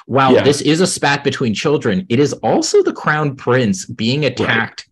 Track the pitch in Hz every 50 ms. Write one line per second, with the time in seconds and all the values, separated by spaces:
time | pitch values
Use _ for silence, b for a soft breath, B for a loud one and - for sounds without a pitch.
0 | B - 117 135 135 131 127 127 98 135 147 - - 143 156 160 185 175 - -
1 | - 143 143 139 - 143 131 - 139 117 104 - - 156 143 160 - 123 98 92
2 | 95 - 117 123 147 139 - - - 110 156 320 311 - - 415 370 359 - -
3 | - 160 151 151 151 143 139 - - 123 123 131 127 104 98 92 - - 120 -
4 | 110 113 127 147 151 131 - - 107 - 120 113 113 107 - - - _